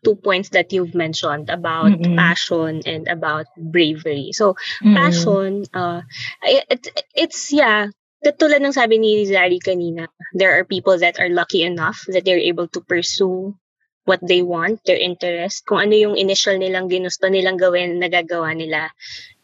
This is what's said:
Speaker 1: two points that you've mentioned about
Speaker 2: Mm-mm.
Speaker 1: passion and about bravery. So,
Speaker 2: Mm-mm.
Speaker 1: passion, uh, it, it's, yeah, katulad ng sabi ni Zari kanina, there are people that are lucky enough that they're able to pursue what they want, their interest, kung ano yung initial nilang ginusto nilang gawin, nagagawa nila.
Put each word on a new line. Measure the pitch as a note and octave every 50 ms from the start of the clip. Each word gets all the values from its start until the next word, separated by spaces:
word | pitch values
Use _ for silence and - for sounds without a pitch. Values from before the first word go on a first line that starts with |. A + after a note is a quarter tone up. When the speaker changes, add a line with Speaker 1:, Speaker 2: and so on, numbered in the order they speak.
| -
Speaker 1:
two | A3 G#3
points | G3 - G#3 F#3 F3+ G3 -
that | - F#3 F3 F3
you've | G3 F#3 F3+ E3+ F3
mentioned | E3+ E3 D#3+ D#3+ - - D#3+ C#3+ D3+ D3+ -
about | E3 F3 E3+ E3 D#3+ E3 D#3+ G#3
Speaker 2:
Mm-mm. | G3+ E3 E3+ F3 E3+
Speaker 1:
passion | E3+ F3+ E3+ E3+ - - - F3 E3 D#3+ D#3+ D#3 D#3 -
and | D#3+ E3 D#3 D#3 -
about | F3 D#3+ D#3+ D#3 D3+ D#3 D#3 - _
bravery. | E3+ E3 E3 D#3+ F3 E3 D3+ D#3 D#3 D#3+ D#3+ D3 C#3+ C3 -
So, | - - G#3+ G3 F#3 - - - - -
Speaker 2:
Mm-mm. | - G#3 G#3
Speaker 1:
passion, | F3+ E3+ F3 F3 E3+ E3+ G#3 G3 G3 G3 F#3+ G3 G3+ G3 -
uh, | - F#3 F3+ F3 F3 F3 - - - - - - - -
it, | - - B3+ C#4 - - - B3 - - - - - _ -
it's, | D4 E4 D#4 - - - -
yeah, | C#4+ D4 C#4+ A3+ G#3+ G#3+ G#3 G#3 - _ _ _ _ _ -
katulad | D4 D4 - D#4+ D4+ D4 C#4 C#4
ng | C#4
sabi | C4 C4+ A#3+ A3 A3+ A3
ni | A3 G#3+ G#3+ G#3 G#3 G3
Zari | G3 F#3 F3+ F#3 F3+ F3+
kanina, | - F#3+ F#3 F3+ F3 E3+ E3 E3+ E3 - _ - F3 -
there | - F3+ F#3+ F#3 D3 E3+
are | F#3
people | - G3 F3+ - F#3+ F#3+ E3+
that | F3 F3 E3+ -
are | F#3 F3
lucky | F3 F3 E3+ - - F3+
enough | E3 F3+ F3 E3+ D#3 F3 A3 - - -
that | F#3 F3+ F#3
they're | F#3+ F3+ E3+
able | - F3 E3+ E3+ F3 -
to | - F3+
pursue | - - F3+ E3+ E3+ - - - G3 F#3 F3+ F#3 F#3+ G3+ G3+ _ _ _ _ _ _ _ _ _ _ -
what | F#3 F3+
they | F3+ F3 F#3 F3+
want, | F3+ F3 F3 E3 E3+ G3 A3 - -
their | - F3 -
interest, | - F3+ F3 - - F3 E3+ E3+ E3+ G3+ - - - -
kung | G#3 G3
ano | G3+ G#3 G#3+
yung | G#3+ G#3+ G#3 G#3
initial | - G3 F#3+ G3 G3 - G#3 G3
nilang | F#3+ F#3+ F#3 F#3+ F#3 F#3 F3+
ginusto | F3+ F#3 F#3 F3+ - - F#3+ F#3+
nilang | F#3+ F#3+ F#3 F#3 F#3+ F3
gawin, | F#3 F3+ F3 F3+ F3+ F3 E3+ F3
nagagawa | F3+ E3+ F3 F3 E3+ E3 F3 E3+ D#3+ D#3 D#3+
nila. | E3 D#3+ D#3+ D#3 D3+ D#3+ D#3 - _ - - - - - - _ _